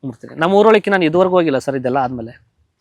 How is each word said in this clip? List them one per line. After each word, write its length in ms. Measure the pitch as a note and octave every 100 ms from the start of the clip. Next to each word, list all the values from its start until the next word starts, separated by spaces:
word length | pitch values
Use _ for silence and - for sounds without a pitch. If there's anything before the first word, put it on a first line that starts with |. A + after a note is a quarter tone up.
| C3+
ಬರ್ತೀನಿ. 280 | A#2+ - B2
ನಮ್ಮ 180 | E3
ಊರೊಳಕ್ಕೆ 380 | G3 G#3+ A3 -
ನಾನು 140 | G3 D#3+
ಇದುವರೆಗೂ 300 | E3+ F#3 F3+
ಹೋಗಿಲ್ಲ 220 | E3 C3+
ಸರ್. 180 | B2+ C3+
ಇದೆಲ್ಲ 220 | B2+ C3+
ಆದ್ಮೇಲೆ 480 | C3 B2 A2+ - _ _ _ _